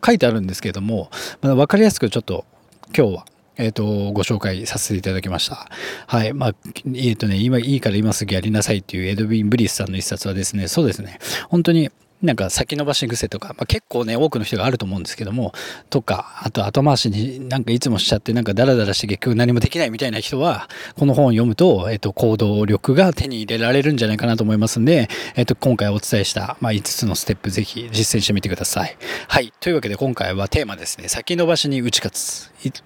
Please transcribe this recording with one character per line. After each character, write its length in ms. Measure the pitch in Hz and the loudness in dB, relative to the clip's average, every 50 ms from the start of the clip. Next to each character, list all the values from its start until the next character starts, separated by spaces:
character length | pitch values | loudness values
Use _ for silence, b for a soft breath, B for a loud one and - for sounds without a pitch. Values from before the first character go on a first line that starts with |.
| - | 4
書 80 | 233 | 4
い 60 | 233 - | 4 6
て 80 | 131 | 4
あ 40 | 120 | 4
る 120 | 113 110 | 2 2
ん 40 | 95 | -2
で 60 | 92 | -4
す 80 | 92 - | -4 -4
け 120 | - 98 | -6 -6
ど 100 | 85 101 | -4 -4
も、 280 | 98 107 117 95 - B B B B B B B | -4 -2 -2 -4 -4 B B B B B B B
ま 100 | - 139 | 0 2
あ、 40 | 135 | 4
わ 120 | 127 143 | 4 4
か 120 | - - 202 | 4 6 6
り 60 | 220 | 6
や 60 | 208 | 4
す 80 | - - | 4 2
く 120 | - 101 | 0 -2
ち 60 | - 120 | 0 -2
ょ 20 | |
っ 20 | |
と 220 | - - 92 82 - _ _ _ _ _ _ _ - - - | -4 -4 -6 -6 -8 _ _ _ _ _ _ _ -16 0 2
今 140 | 160 131 101 | 4 4 4
日 60 | 90 | 2
は、 120 | 85 - - _ _ _ _ _ | -2 -8 -16 _ _ _ _ _
え 120 | - 120 110 | -4 -2 -2
っ 40 | |
と、 120 | 104 - 104 104 104 101 101 101 | 0 0 0 0 0 0 -2 0
ご 100 | 101 104 | 0 0
紹 140 | 95 - 117 | 0 0 -2
介 300 | 101 - 98 92 95 - | -2 -2 -2 -4 -4 -4
さ 120 | - - - | -6 -6 -6
せ 100 | - - | -4 -2
て 80 | 107 | -4
い 60 | 92 | -2
た 120 | - 95 95 | -2 -2 -4
だ 80 | 95 | -4
き 80 | - 95 | -4 -4
ま 80 | 87 80 | -4 -2
し 100 | - - | -4 -4
た。 220 | - - - B B B B B B B B | -6 -10 -14 B B B B B B B B
は 180 | - 120 117 110 | -2 0 0 0
い。 80 | 110 135 | 0 -2
ま 140 | 139 131 113 | -2 -2 -2
あ、 60 | - - - 110 - - - 135 127 | -2 -4 -10 -16 -16 -10 -8 -6 -4
え 180 | 127 127 120 | 0 0 0
っ 40 | 107 | 0
と 100 | - 113 | 0 0
ね、 100 | 101 98 | 0 2
今、 220 | 95 110 123 131 120 | 2 2 2 2 2
い 180 | 117 139 139 | 2 0 0
い 40 | 127 | 0
か 80 | - 113 | 0 0
ら 80 | 98 | 2
今 160 | 104 107 110 | 2 2 0
す 140 | 107 - 107 | 0 -2 -2
ぐ 80 | 98 101 | -2 -2
や 60 | 92 | -2
り 100 | 90 110 | 0 0
な 120 | 107 107 | 0 0
さ 120 | - - 110 | 0 0 -2
い 40 | 98 | -2
っ 40 | |
て 160 | - - - 92 | -4 -6 -6 -4
い 20 | |
う 60 | 92 | -2
エ 80 | 95 101 | -2 -2
ド 100 | 101 110 | -2 0
ウ 40 | 107 | 0
ィ 140 | 113 110 | 2 2
ン・ 60 | 104 104 | 2 2
ブ 80 | 120 | 2
リ 120 | 117 107 92 | 2 2 0
ス 40 | |
さ 120 | - - 98 | 0 -2 -4
ん 60 | 95 | -4
の 60 | 95 | -4
一 60 | 92 | -6
冊 260 | - - 95 - - 95 | -4 -6 -6 -6 -4 -4
は 60 | 92 | -4
で 100 | 98 92 | -4 -4
す 100 | - - | -2 -4
ね、 140 | 101 92 82 | -4 -4 0
そ 140 | - 170 | 0 2
う 40 | 160 | 2
で 60 | 110 | 2
す 80 | 87 - | 0 -2
ね、 180 | 101 98 - B B B B B B B | -8 -12 -14 B B B B B B B
本 140 | 175 175 | 0 2
当 100 | 160 170 | 4 4
に 180 | 165 165 151 - - _ _ _ _ _ | 4 4 2 0 -4 _ _ _ _ _
な 100 | 180 160 | 0 0
ん 40 | 120 | 2
か 120 | 101 95 92 | 0 0 -2
先 300 | - - 127 - 147 147 | -2 -2 -2 -2 -4 -2
延 40 | 147 | -2
ば 100 | 147 139 | 0 0
し 120 | - 139 | 0 -2
癖 220 | 117 120 - - 104 | -2 -2 -4 -4 -4
と 100 | - 95 | -6 -8
か、 100 | - - | -10 -12
ま 160 | - - 131 | -10 -8 -2
あ、 20 | |
結 180 | - - 220 - - | -2 -2 -2 -2 -4
構 180 | - 120 117 | -4 -2 -2
ね、 100 | 110 113 | 0 0
多 120 | 120 156 151 | 2 2 2
く 80 | - 120 | 2 -2
の 60 | 101 | -4
人 120 | - 117 | -4 -2
が 80 | 98 104 | -2 0
あ 60 | 135 | 0
る 80 | 127 - | -2 -2
と 80 | 104 | -4
思 100 | 92 98 | -4 -4
う 40 | 92 | -6
ん 20 | |
で 60 | 85 - | -6 -8
す 60 | - | -10
け 80 | - 107 | -8 -6
ど 60 | 98 | -4
も、 200 | 110 127 113 - B B B B B B B _ | -4 -2 -4 -4 B B B B B B B _
と 100 | - 135 | -2 -2
か、 400 | - - 98 98 - - - - | 0 0 -2 -4 -4 -8 -12 -10
あ 80 | - 113 | -8 -6
と 140 | - 117 98 | -4 -2 -4
後 180 | 101 - 143 | 0 0 2
回 140 | 131 151 135 | 4 4 4
し 140 | - - 113 | 4 2 0
に 360 | 101 104 113 135 127 135 131 | 0 -2 -2 -4 -6 -8 -8
な 120 | 127 131 135 | -6 -4 -4
ん 60 | 110 | 0
か 80 | 113 | 0
い 60 | 117 120 | 0 0
つ 120 | - 135 | 2 0
も 80 | 110 92 | 0 0
し 100 | - - | 0 0
ち 60 | 113 | 0
ゃ 20 | |
っ 40 | 104 | 0
て、 120 | - - | 0 -2
な 80 | 113 123 | -2 0
ん 40 | 113 | 0
か 100 | 107 95 | 0 2
ダ 100 | 104 127 | 4 4
ラ 100 | 139 127 | 4 4
ダ 120 | 117 104 | 4 2
ラ 80 | 101 95 | 0 0
し 60 | - | -2
て 60 | - | -2
結 140 | 101 101 - | -2 -4 -2
局 160 | - 127 113 | 0 0 2
何 160 | 113 120 123 | 4 4 4
も 80 | 120 120 | 4 4
で 80 | - - | 2 2
き 100 | - 170 | 0 0
な 60 | 160 | -2
い 60 | 117 | -2
み 80 | 110 - | -2 -4
た 80 | 143 | -4
い 40 | 123 | -4
な 100 | 107 110 | -4 -4
人 200 | - - 147 131 | -6 -4 -2 0
は、 280 | 156 175 113 - - B B B B B B | 0 0 0 -2 -6 B B B B B B
こ 80 | - 143 | 2 2
の 80 | 139 | 4
本 140 | 123 147 143 | 6 6 6
を 20 | 127 | 6
読 140 | 117 113 120 | 6 6 4
む 100 | 120 104 | 4 4
と、 340 | - 175 185 117 92 90 104 | 6 6 6 6 4 2 -2
え 60 | 110 | -4
っ 20 | 101 | -4
と、 160 | - 101 - | -4 -4 -2
行 240 | - 123 110 110 107 | 2 2 2 4 4
動 260 | 113 101 104 104 107 | 2 2 2 2 2
力 300 | 104 104 - - - 131 | 2 2 2 2 4 4
が 180 | 165 190 180 | 6 6 4
手 160 | 143 - - 135 | 4 0 -2 -2
に 140 | 127 110 | -4 -6
入 160 | 107 101 117 113 | -4 -4 -2 0
れ 0 | |
ら 120 | 113 120 | 2 2
れ 120 | 131 139 | 4 4
る 100 | 139 151 | 4 2
ん 60 | 147 120 | 2 2
じ 60 | 113 | 2
ゃ 40 | 107 | 2
な 60 | 107 | 0
い 20 | |
か 100 | 107 117 | 0 0
な 120 | 120 113 113 | 0 2 2
と 60 | 110 | 2
思 100 | 107 110 | 2 4
い 20 | |
ま 100 | 104 110 | 4 2
す 140 | 110 - 120 | 2 2 2
ん 60 | 113 | 4
で、 240 | 151 170 147 113 B B B B B B | 4 6 4 2 B B B B B B
え 80 | 127 | 0
っ 20 | 117 | 0
と、 100 | - 120 | 0 0
今 200 | - - 135 120 | 2 2 2 2
回 140 | - 104 104 | 2 2 0
お 80 | 101 104 | 0 -2
伝 240 | - - 123 104 | -2 0 0 0
え 20 | 95 | 0
し 80 | - | 0
た、 240 | - 101 98 - - - | -2 -4 -6 -6 -6 -4
ま 100 | - 113 | -2 -2
あ、 20 | |
五 180 | 107 104 - - | 0 -2 -2 -4
つ 140 | - - 123 | -4 -2 -2
の 100 | 104 85 | -2 -2
ス 100 | - - | -2 -2
テ 100 | - 101 | -4 -4
ッ 20 | |
プ、 140 | - - 104 | -4 -4 -4
ぜ 120 | - 117 | -2 -2
ひ 260 | 98 - - 110 120 120 | -4 -4 -6 -10 -10 -4
実 260 | 110 113 110 - - 110 | -2 -2 0 0 0 0
践 40 | |
し 40 | 98 | 0
て 60 | - | 0
み 80 | 104 98 | 0 0
て 80 | - 98 | 0 -2
く 80 | - | -4
だ 80 | - 98 | -4 -4
さ 220 | - - - 85 | -4 -4 -4 -4
い。 100 | - - B B B B B B - | -6 -8 B B B B B B 0
は 120 | - 143 | 0 0
い。 120 | 123 - - _ | 0 -2 -6 _
と 80 | - 180 | -2 -2
い 40 | |
う 20 | 170 | 0
わ 80 | 147 | 0
け 80 | - 104 | -2 -4
で 60 | 101 | -4
今 180 | - 135 131 117 | -2 -2 -2 -2
回 200 | - 95 92 92 | -2 -4 -2 -2
は 140 | 98 98 - | -2 -2 0
テ 160 | - 156 139 | 0 -2 -2
ー 20 | |
マ 100 | 101 98 | -4 -8
で 100 | 82 82 | -10 -10
す 120 | - - - | -10 -10 -8
ね、 100 | - - | -6 -6
先 300 | - 117 - - 175 170 | -6 -6 -4 -4 -2 0
延 80 | 160 | 2
ば 100 | 165 165 | 2 2
し 120 | - - 147 | 2 0 0
に 140 | 139 131 | -2 -2
打 80 | 120 123 | 0 0
ち 80 | - - | 0 0
勝 160 | - 101 - | -2 -4 -6
つ。 360 | - - - - - - - _ - - | -6 -8 -8 -8 -10 -14 -18 _ -8 -8
い-、 60 | 135 | -8
フ 120 | - - - | -8 -8 -8